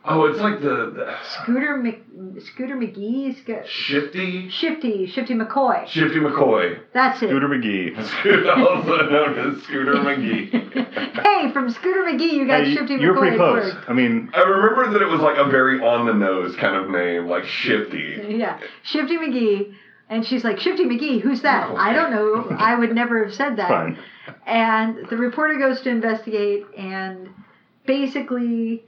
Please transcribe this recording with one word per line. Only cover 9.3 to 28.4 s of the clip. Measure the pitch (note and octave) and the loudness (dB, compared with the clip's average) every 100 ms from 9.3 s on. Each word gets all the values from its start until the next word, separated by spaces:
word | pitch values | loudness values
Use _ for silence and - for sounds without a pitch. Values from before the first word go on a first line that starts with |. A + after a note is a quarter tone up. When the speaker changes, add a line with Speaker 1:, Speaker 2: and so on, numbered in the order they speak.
| C3 C#3+ C3+ | 0 -2 -4
Speaker 1:
as | |
Scooter | - C#3 C#3 | -6 -2 2
McGee. | C#3+ C#3 C3+ - - - A#3 - C4 A#3 | 2 2 0 0 -2 -2 -4 -2 -6 -4
Speaker 2:
<laughs> | - C#4+ - | -6 -6 0
Hey, | G#4 G4+ C#4+ | 0 2 0
from | C#4 B3 | -2 -4
Scooter | A#3 F4+ F#4+ | -4 -2 0
McGee, | F4+ B3+ E4 | -2 0 0
you | D4 C4 | 0 2
got | - | 2
Speaker 3:
Hey, | C#4 | 2
you, | D4 | 0
Speaker 2:
Shifty | - | -2
Speaker 3:
you | C#4 D#3 | 0 2
were | |
Speaker 2:
McCoy | F#3+ | 4
Speaker 3:
pretty | F#3+ | 2
Speaker 2:
at | D#3 | 4
Speaker 3:
close. | E3 A#2 G2 | 4 4 -2
Speaker 2:
work. | F2+ - | -6 -2
Speaker 3:
I | |
mean, | B2 A#2+ A2+ - | 2 2 2 0
Speaker 1:
I | D#3+ | 2
remember | F#3 G3 A3 A#3+ A#3 | 4 6 4 4 2
that | G#3 | 2
it | F#3+ | 2
was, | D#3+ | 2
like, | D3+ C#3+ | 2 4
a | |
very | C#3 C3 C3 C3 | 4 4 4 4
on-the-nose | A#2+ A#2 A#2 G#2 G2 F#2+ F2+ - | 2 2 2 2 2 0 -4 -2
kind | A2 | 0
of | F#2+ F#2+ | 0 -2
name, | F2+ F2 F2 E2+ | -2 0 -2 -2
like | F2 | -4
Shifty. | - - A2+ G#2+ - D#2 D#2 B2 G#3 A3 | -4 -6 0 0 0 -8 -8 -8 -6 -4
Speaker 2:
Yeah, | A3+ - - - | -4 -6 -14 -16
Shifty | - D4+ C#4 E4+ | -6 -4 -2 -2
McGee. | D#4 B3 A3 G3+ G3+ - - _ _ | -2 0 2 2 -2 -10 -20 _ _
And | A3 | -4
she's | A3+ B3+ | -2 -2
like, | A#3+ G3 | 0 0
"Shifty | F4 - | -2 0
McGee, | C#4+ A#3+ D4 A#3 | 0 0 0 0
who's | A3+ B3 | 0 0
that?" | D4 B3 - | 2 2 0
Speaker 1:
Oh. | |
Speaker 2:
"I | - G3 | 0 2
don't | C#4 D#4+ | 2 2
know. | A3 G#3+ A3 C4 C4+ | 2 2 0 -2 0
I | A3 | 2
would | A#3+ A3+ | 4 2
never | A#3 A#3+ A3+ | 2 2 0
have | G#3 | -2
said | - C#4 A3 | -2 -2 0
that." | F3+ | 0
Speaker 3:
Fine. | F#2 E2 - - - - - | 0 0 -6 -14 -20 -20 -16
Speaker 2:
And | - A3+ A3+ A3 A3+ A3+ - | -2 2 4 2 0 -4 -6
the | A#3 | -4
reporter | B3 C4+ D#4 D4 | -2 0 0 2
goes | C4+ C4 | 0 0
to | B3+ | -2
investigate, | A#3 A3+ A3 A#3 G#3+ G#3 G3+ - - | 0 0 -2 -4 -2 0 -2 -6 -12
and | F#3+ F#3+ F#3+ F#3+ F#3 - - _ _ _ | -10 -8 -8 -10 -16 -20 -20 _ _ _
basically | A#3+ C4+ C4+ C#4 A#3+ B3 | -2 0 -2 -4 -6 -4